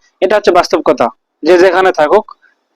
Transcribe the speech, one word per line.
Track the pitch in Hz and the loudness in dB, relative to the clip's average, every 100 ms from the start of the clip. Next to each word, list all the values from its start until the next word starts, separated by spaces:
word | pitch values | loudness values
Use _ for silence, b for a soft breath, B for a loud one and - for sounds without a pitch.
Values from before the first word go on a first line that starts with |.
| _ _ | _ _
এটা | 190 208 | -4 -2
হচ্ছে | 202 | 0
বাস্তব | 180 165 175 156 | 0 0 -2 -2
কথা। | 139 120 - _ _ | -2 -4 -6 _ _
যে | 151 180 | 0 2
যেখানে | 185 175 185 | 2 0 -2
থাকুক | 165 151 196 - b b b _ | 0 0 0 -2 b b b _